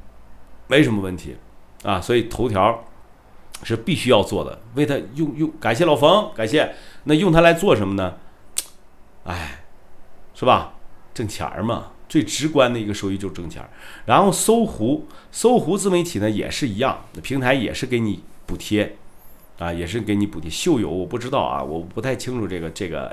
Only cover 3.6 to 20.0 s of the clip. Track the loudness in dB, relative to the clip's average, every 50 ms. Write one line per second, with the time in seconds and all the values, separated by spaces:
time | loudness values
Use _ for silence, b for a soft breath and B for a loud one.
3.6 | -4 -4 -4 -2 0 -2 -2 0 4 6 6 6 6 4 0 -4 -4 -4 -8 -12
4.6 | -16 -8 -2 0 0 0 0 -2 -4 -6 -4 -4 -2 -2 0 -2 -2 -4 -4 -2
5.6 | -2 0 2 2 4 4 4 6 6 6 6 6 2 -2 -4 -4 -2 2 2 2
6.6 | 2 0 B B B B B B B 2 2 4 4 4 6 6 8 6 6 4
7.6 | 4 4 4 4 2 0 0 -2 -2 -4 -6 -10 -16 -18 -20 -20 -20 -10 -10 -10
8.6 | -10 -10 -16 -20 -20 -20 -20 -20 -20 -20 -20 -14 -10 -8 -8 -8 -8 -10 -12 -14
9.6 | -16 -18 -18 -20 -18 -16 -16 -16 -14 -14 -14 -14 -16 -16 -10 -2 4 4 4 4
10.6 | 2 -2 -10 -14 -12 -12 -12 -14 -16 -14 -8 -6 -6 -6 -4 -6 -6 -6 -4 -4
11.6 | -2 -2 -2 -4 -6 -10 -16 -20 -14 0 2 2 2 2 -2 -2 -2 2 4 4
12.6 | 4 4 2 -2 -4 -4 -4 -4 -2 -4 -4 -4 -6 -8 -8 -8 -10 -10 -10 -12
13.6 | -14 -16 B B B B B B B 2 4 6 6 4 2 2 4 4 4 4
14.6 | 2 0 -2 -2 0 0 0 -2 -4 B B B B B -6 2 4 4 4 4
15.6 | 4 2 0 0 2 2 2 2 2 0 0 0 0 0 0 0 -4 -4 -4 -4
16.6 | -4 -2 0 0 0 0 0 -4 -8 -14 -16 -14 -8 -4 -4 0 2 2 2 2
17.6 | 0 -2 -4 -6 -4 -2 0 0 0 -2 -2 -6 -10 -16 -18 -16 -10 -10 -10 -8
18.6 | -4 0 0 0 0 0 -4 -12 -18 -20 -20 -20 -20 -20 -20 -20 -20 -20 -12 -8
19.6 | -6 -6 -4 -4 -4 -4 -4 -4